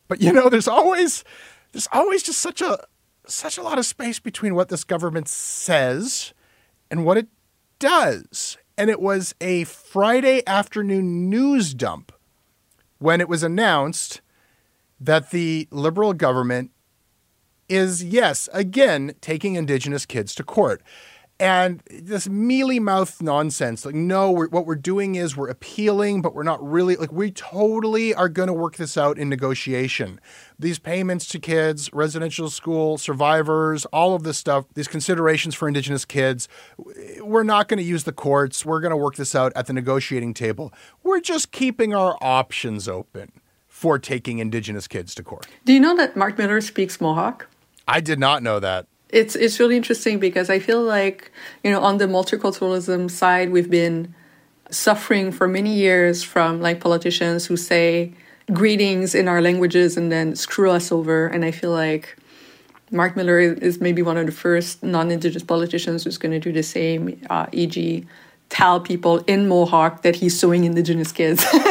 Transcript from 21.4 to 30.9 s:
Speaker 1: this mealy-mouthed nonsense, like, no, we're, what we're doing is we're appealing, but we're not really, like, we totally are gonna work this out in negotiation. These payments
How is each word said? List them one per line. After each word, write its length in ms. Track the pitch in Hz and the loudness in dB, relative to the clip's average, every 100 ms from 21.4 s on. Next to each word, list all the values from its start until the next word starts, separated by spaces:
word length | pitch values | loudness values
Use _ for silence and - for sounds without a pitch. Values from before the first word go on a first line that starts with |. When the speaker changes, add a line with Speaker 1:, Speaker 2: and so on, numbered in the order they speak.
| 190 180 185 175 - | 2 2 2 -2 -14
Speaker 1:
this 400 | - 170 202 196 | -18 -8 -6 -4
mealy-mouthed 960 | 202 240 262 262 247 208 190 190 - | -2 0 2 0 0 0 0 0 -4
nonsense, 640 | 160 143 156 - 127 113 143 | -2 0 0 -2 -4 -6 -8
like, 80 | |
no, 380 | 156 175 190 196 | -4 -2 2 2
we're, 160 | 175 165 | 2 0
what 180 | 170 165 | -2 -2
we're 80 | |
doing 400 | 151 175 196 196 | -4 -2 -2 -2
is 240 | 185 170 139 | -4 -4 -6
we're 140 | 127 | -8
appealing, 720 | 127 - - 214 202 208 196 | -10 -12 -4 0 2 0 0
but 100 | 156 | -2
we're 80 | 147 | -2
not 260 | 160 151 143 | -4 -4 -2
really, 280 | 165 180 180 | 0 2 0
like, 160 | 151 | -4
we 180 | 160 208 | -4 -6
totally 840 | - - 185 214 220 220 220 226 214 | -6 -10 0 0 0 0 0 0 0
are 120 | 180 | 0
gonna 260 | 160 185 | 0 -2
work 240 | 165 165 - | -2 -4 -6
this 200 | 160 151 | -6 0
out 220 | 147 147 | 0 0
in 100 | 143 | -4
negotiation. 880 | 131 135 131 135 127 131 - 101 98 _ - - - | -2 -2 -4 -4 -4 -2 -4 -8 -12 _ -20 -20 -8
These 220 | 165 165 | -6 -6
payments 480 | 160 | -6